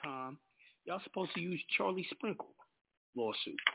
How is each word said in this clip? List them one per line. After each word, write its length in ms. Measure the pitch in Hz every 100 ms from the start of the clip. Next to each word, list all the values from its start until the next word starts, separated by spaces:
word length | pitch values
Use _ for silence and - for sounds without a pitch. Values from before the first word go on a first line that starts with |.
| 143
time, 300 | 131 131 147 _ _ - _ 160
y'all 160 | 190 -
supposed 280 | 190 175 180
to 60 |
use 180 | 180 151 - -
Charlie 300 | 190 185 -
Sprinkle 420 | - 220 - - - - _ _ _ _ 123
lawsuit, 440 | 110 - - - -